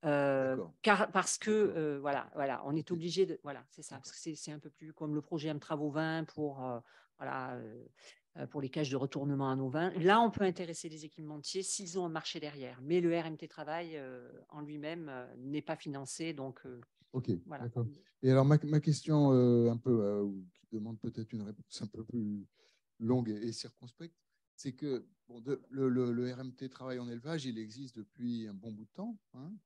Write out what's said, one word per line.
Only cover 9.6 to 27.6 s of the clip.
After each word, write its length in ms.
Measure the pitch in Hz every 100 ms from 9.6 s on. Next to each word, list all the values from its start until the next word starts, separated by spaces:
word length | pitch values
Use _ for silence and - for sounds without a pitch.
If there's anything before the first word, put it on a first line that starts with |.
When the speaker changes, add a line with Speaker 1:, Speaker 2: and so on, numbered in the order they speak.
| 135
Speaker 1:
vins. 220 | 143 180
Là, 260 | 185 170 214
on 100 | 233
peut 140 | -
intéresser 440 | 196 175 175 165 170
les 160 | 156 156
équipementiers 560 | - 151 151 143 185
s'ils 360 | 190 - 190 185
ont 60 |
un 60 | 175
marché 280 | 160 - 170
derrière. 400 | 147 143 127 123
Mais 180 | 135 175
le 180 | 170 170
R 80 | 160
M 100 | 156
T 120 | 160
Travail, 480 | - 147 160 170 156
euh, 340 | 131 127 123 - -
en 100 | 147
lui-même, 480 | 147 151 151 170 156
euh, 180 | 131 123 123
n'est 240 | 131 147
pas 140 | 147 156
financé, 580 | - 139 135 - 165
donc, 260 | 151 135 123 131
euh, 140 | 123 120 _ _
Speaker 2:
Ok, 180 | 131 120 87 -
Speaker 1:
voilà. 180 | 147
Speaker 2:
d'accord. 220 | 123 123 117 - _ _
Et 80 | 131
alors, 140 | 131
ma, 140 | 135 151
ma 160 | 147 151
question, 520 | 156 143 - 151 143
euh, 380 | 127 123 120 117
un 80 | 117
peu, 260 | 127 117
euh, 180 | 101 104
ou 240 | 101 98 90
qui 140 | _ _
demande 300 | 110 107 110
peut-être 320 | 117 - 110
une 100 | 113
réponse 400 | 101 107 - -
un 40 | 104
peu 180 | -
plus 420 | 113 120 107 104 95 _ _ _ _ _
longue 300 | 113 127 113
et, 180 | 107 117
et 40 |
circonspecte, 640 | 113 120 _ 123 _ 165 _ _ _ _
c'est 200 | - 139
que, 320 | 127 147 123 - _ _
bon, 140 | 120
de, 220 | 120 135 -
le, 180 | 135 131
le, 240 | 127 123
le 200 | 120 123
R 80 | 127
M 120 | 131
T 140 | 123 131
Travail 300 | - 127 127
en 100 | 120
élevage, 380 | 120 131 165 131
il 120 |
existe 380 | 110